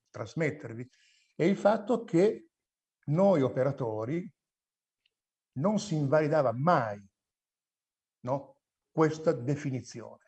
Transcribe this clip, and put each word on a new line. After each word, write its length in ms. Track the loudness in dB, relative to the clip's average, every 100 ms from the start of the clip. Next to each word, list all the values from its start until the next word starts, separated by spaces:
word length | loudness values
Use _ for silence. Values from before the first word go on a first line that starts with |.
| _
trasmettervi, 760 | -14 -10 -4 -4 -4 -12 -12 -14 _ _ _ _
è 100 | 0
il 120 | 0 4
fatto 480 | 2 2 0 -2
che 440 | 2 4 4 2 -12 _ _ _ _ _ -4
noi 340 | 2 4 4
operatori 920 | 2 0 -2 -2 -4 -4 -4 -4 -6 _ _ _ _ _ _ _ _ _ _ _ _
non 260 | -4 0 0
si 160 | -2
invalidava 580 | -2 2 2 2 2 0
mai, 500 | 0 2 2 0 -8 -14 _ _ _ _ _ _ _ _ _ _ _ -6
no, 300 | -6 -8 _ _ _ _
questa 420 | 2 2 2 -2
definizione, 920 | -2 -2 -4 -4 -6 -8 -16 -16 -18